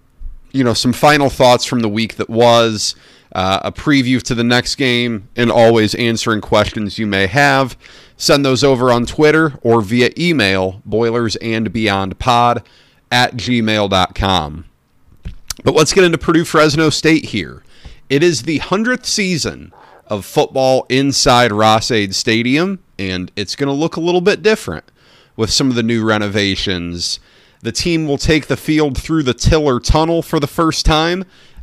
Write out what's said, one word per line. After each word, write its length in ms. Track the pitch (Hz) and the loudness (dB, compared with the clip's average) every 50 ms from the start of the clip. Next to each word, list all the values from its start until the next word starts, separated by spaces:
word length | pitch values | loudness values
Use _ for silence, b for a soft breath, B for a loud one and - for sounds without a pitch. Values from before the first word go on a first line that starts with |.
| _ _ _ _ - - - - - - | _ _ _ _ -14 -14 -14 -16 -20 -6
you 120 | - 135 127 | -4 0 0
know, 100 | 120 110 | 0 0
some 180 | - - 127 | 0 0 -2
final 380 | 117 - - 147 147 147 143 131 | 0 2 2 4 4 4 2 0
thoughts 360 | - - 135 123 123 120 - | 2 4 4 4 4 4 0
from 160 | - 131 120 | -4 -4 -2
the 60 | 113 | -2
week 280 | 107 101 110 113 107 - | -2 -2 -2 -4 -4 -4
that 160 | - 107 - | -8 -8 -4
was, 640 | 113 113 120 120 117 117 117 113 110 104 - - - b b b b b b b - | 0 2 4 4 6 4 4 2 0 -2 -6 -6 -8 b b b b b b b -6
uh, 260 | 92 92 92 95 90 | -4 -2 -2 -2 -2
a 100 | - 95 | -4 -8
preview 480 | - - - 156 143 139 123 123 131 117 - | -10 -4 0 2 2 2 2 2 0 -2 -2
to 100 | - 127 | -4 -4
the 100 | 113 117 | -2 0
next 300 | 120 123 123 117 - - | 0 0 0 0 -2 -4
game, 560 | - 139 127 120 120 120 120 113 101 98 - - | -2 -2 -2 0 0 -2 -4 -6 -8 -12 -10 -4
and 160 | - 120 117 | -2 0 2
always 420 | - 120 117 113 117 113 107 101 - | 4 6 6 6 6 4 2 2 0
answering 480 | - 123 117 113 107 - 123 110 104 | -2 -2 -2 -2 -2 -2 -2 -2 -2
questions 560 | - - 117 104 104 - - - 104 98 - | -2 0 0 0 0 0 -2 -6 -8 -8 -6
you 80 | - 110 | -6 -4
may 220 | 104 98 98 98 | -2 0 0 0
have. 500 | 92 95 143 143 143 135 135 135 120 - B B B B B B B B | 0 2 2 2 4 4 2 0 -2 -6 B B B B B B B B
Send 260 | _ - - 160 143 139 | _ 0 2 2 2 2
those 200 | 135 131 113 143 | 2 2 2 4
over 280 | 139 135 117 127 127 | 2 2 4 2 2
on 140 | 120 120 120 | 2 2 0
Twitter 540 | - - - 151 151 147 160 160 165 135 - | -2 0 2 2 4 4 4 2 0 -2 -2
or 200 | - 117 117 117 | 0 2 2 2
via 280 | 107 95 117 123 120 - - | 2 0 0 2 2 0 0
email, 640 | - 165 175 165 139 104 95 98 95 95 95 95 107 - | -2 -2 0 2 2 2 2 2 0 -2 -2 -6 -10 -10
boilers 520 | 104 101 110 117 117 113 120 117 110 98 | -4 -2 0 0 0 0 0 -2 -2 -4
and 360 | - - 117 113 113 110 107 | -6 -6 -4 -4 -2 -4 -4
beyond 460 | 87 113 110 104 98 98 95 95 92 | -2 -2 0 0 0 0 -2 -6 -8
pod 460 | - - 127 120 117 120 120 120 113 b b b b b b b b b _ | -4 0 2 2 4 4 2 2 -2 b b b b b b b b b _
at 240 | 127 123 123 - - | 0 0 0 0 -2
gmail 520 | 120 92 127 123 120 110 110 107 107 101 98 | -6 -4 -2 0 0 0 0 0 0 0 2
dot 240 | 98 92 90 - - | 2 0 0 0 -2
com. 500 | - 101 98 95 87 78 73 73 78 80 - _ _ _ _ _ _ _ _ - - - - - - - - - - - | -4 -2 0 0 0 -2 -4 -10 -14 -16 -20 _ _ _ _ _ _ _ _ -20 -20 -18 -18 -18 -18 -14 -14 -14 -4 -2
But 120 | 135 175 | 0 2
let's 180 | 156 156 - - | 2 0 2 4
get 100 | 196 185 | 2 4
into 140 | 175 160 | 4 2
Purdue 280 | 143 - - 165 160 165 | 0 0 0 2 2 0
Fresno 440 | - - 156 151 147 139 160 160 156 | 2 2 4 4 4 4 2 2 0
State 360 | 143 - - 156 160 151 - | 0 0 2 2 2 2 0
here. 380 | - - 104 80 62 64 - - b b b b b b b b - | -4 -6 -6 -8 -8 -12 -20 -20 b b b b b b b b -2
It 140 | 135 143 170 | 0 2 2
is 180 | 175 165 110 | 2 0 0
the 160 | 117 165 160 | -4 -4 -4
hundredth 480 | 131 - - 180 202 226 247 254 - - | -4 -2 -2 -2 -2 0 -2 -2 -4 -4
season 680 | - - 214 202 185 180 143 104 104 71 64 - 85 B B B B B B B | -6 -4 -2 -2 -2 -2 -2 -4 -6 -8 -10 -18 -20 B B B B B B B
of 180 | - 107 101 92 | -8 -8 -8 -8
football 600 | - - 147 147 - - 135 131 131 131 127 - - | -4 -2 0 0 0 0 0 2 2 2 0 0 0
inside 640 | 127 135 139 139 127 - - 143 123 120 123 117 | -2 0 0 0 0 0 2 4 4 4 4 2
Ross-Ade 640 | 104 104 110 110 110 110 - - 127 107 101 98 95 | 2 4 4 4 4 2 2 0 -2 -2 -2 -2 -4
Stadium, 640 | - - 120 113 113 117 123 131 151 175 196 196 180 - _ _ | -4 -2 0 0 0 0 0 0 0 0 -2 -4 -8 -12 _ _
and 340 | - 98 95 92 90 92 - - | -8 -6 -6 -6 -6 -8 -8 -8
it's 200 | - 101 - - | -10 -10 -8 -6
gonna 160 | - 143 139 | -4 -4 -4
look 240 | 139 139 160 160 - | -2 -2 -4 -4 -4
a 60 | 170 | -4
little 180 | 160 175 175 180 | -2 0 0 2
bit 220 | 175 202 196 - | 2 0 -2 0
different 420 | 160 214 214 - - - 80 73 - _ b b b b b b b b b | 0 0 0 0 -4 -10 -10 -10 -12 _ b b b b b b b b b
with 140 | - 110 95 | -4 -4 -2
some 180 | - - 147 131 | 0 0 0 0
of 60 | 123 | 0
the 80 | 117 113 | 0 0
new 200 | 113 117 113 107 | 0 -2 0 0
renovations. 1160 | 110 107 104 104 101 98 107 101 98 95 - - 101 92 90 87 87 87 87 87 - - b b b b b b b b b | 0 0 0 0 -2 -2 -2 0 0 -2 -2 -4 -4 -4 -4 -6 -8 -8 -8 -6 -8 -8 b b b b b b b b b
The 100 | - 113 | -10 -8
team 360 | - - - 180 165 160 160 | -6 -4 -2 -2 -2 -2 -2
will 100 | 147 143 | -2 -4
take 300 | - - - 156 156 139 | -2 0 0 0 0 0
the 100 | - 143 | -2 -6
field 400 | - - - 156 151 151 147 131 | -6 -2 -2 0 0 0 0 -2
through 260 | - - - 160 160 147 | -6 -4 -2 -2 -2 0
the 120 | 127 117 | -2 -4
Tiller 440 | - - - 170 156 151 143 127 117 | 0 0 2 2 2 2 0 0 0
Tunnel 440 | - - - 156 160 165 170 165 151 | 0 0 2 2 2 2 0 -2 -2
for 160 | - - 156 | -2 -2 -2
the 80 | 143 | -2
first 400 | 131 - - 165 160 151 - - | -2 -2 -2 -2 0 -2 0 0
time 360 | - 160 151 160 170 175 190 185 b b b b b b b | 2 2 2 0 0 -2 -4 -8 b b b b b b b